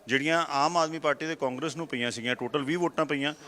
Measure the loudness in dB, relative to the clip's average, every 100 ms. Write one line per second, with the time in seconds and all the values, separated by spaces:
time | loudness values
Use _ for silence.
0 | 0 0 4 2 2 2 4 4 2 0
1 | 0 0 -2 -2 -2 -2 -4 -6 -6 -2
2 | -2 -2 -2 -2 -2 -2 0 0 0 0
3 | 0 0 -2 -4